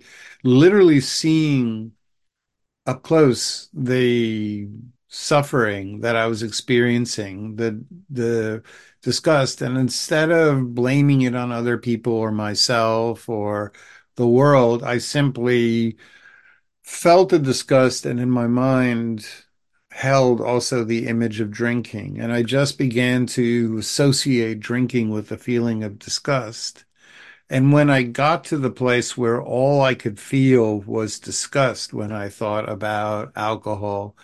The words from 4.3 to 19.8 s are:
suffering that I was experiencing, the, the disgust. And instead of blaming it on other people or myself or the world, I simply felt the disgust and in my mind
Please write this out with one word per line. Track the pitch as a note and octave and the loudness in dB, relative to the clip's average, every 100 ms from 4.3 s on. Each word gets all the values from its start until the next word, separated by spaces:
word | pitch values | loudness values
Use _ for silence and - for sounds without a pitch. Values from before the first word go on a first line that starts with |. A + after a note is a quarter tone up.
| G#2+ G#2 G#2 G2+ G#2+ A#2 _ _ | -4 -6 -8 -10 -14 -20 _ _
suffering | - - D3 C#3+ C#3 A2 G2+ G2 G#2 | -12 0 0 2 0 0 -2 -8 -6
that | A#2 | -2
I | A2+ A2+ | 0 0
was | A2 | -2
experiencing, | A2+ - - A#2+ A#2+ A#2+ A#2 - G2+ F#2+ G#2+ G#2+ | -6 -8 0 2 2 0 -2 -6 -10 -10 -12 -6
the, | A#2 G#2+ - F3 F#3 | -6 -6 -12 -20 -12
the | B2+ A#2 A#2 A2 A2 - - - _ | -4 -2 -2 -4 -6 -12 -20 -20 _
disgust. | B2+ - E3 D3+ C3 - | -6 -2 2 2 2 -4
And | C3 C3 | -4 -2
instead | B2+ - - D#3 D#3+ | -2 -4 -2 0 2
of | E3 D#3 C#3 B2 | 4 4 2 -2
blaming | A#2+ B2 C#3+ C#3+ C3+ | -2 0 2 4 4
it | B2+ | 2
on | B2 B2 | -2 -4
other | A#2 A#2+ A#2 | -4 -2 -2
people | A#2+ A2+ A#2+ | -2 -4 -2
or | A2+ A2 | -2 -2
myself | G#2+ G#2 G2+ - A#2+ A2+ A2+ A#2 A2 - | -2 -4 -2 0 2 2 0 -2 -6 -8
or | A2 G#2 G#2 G#2 - - - _ - | -6 -4 -4 -6 -12 -20 -20 _ -2
the | A#2+ | 2
world, | B2 C#3+ C#3 A#2+ A#2 | 6 6 6 6 2
I | - A#2+ | -2 -4
simply | - D3 C#3+ B2+ A#2+ B2 A#2 A#2 A2+ A2 - _ - - _ _ _ _ | -2 0 0 0 0 2 2 0 -2 -4 -14 _ -20 -20 _ _ _ _
felt | - - F3 F3 F#3 | -18 0 6 6 6
the | E3+ | 4
disgust | C3+ A#2+ - C3+ C3 B2 C#3 | 2 -2 2 4 4 2 -4
and | B2 | -4
in | B2 | 0
my | B2 A#2 | 0 2
mind | B2 C3 C3 B2+ A#2 A#2 A2 - - _ _ _ _ | 2 2 2 2 -2 -4 -6 -10 -20 _ _ _ _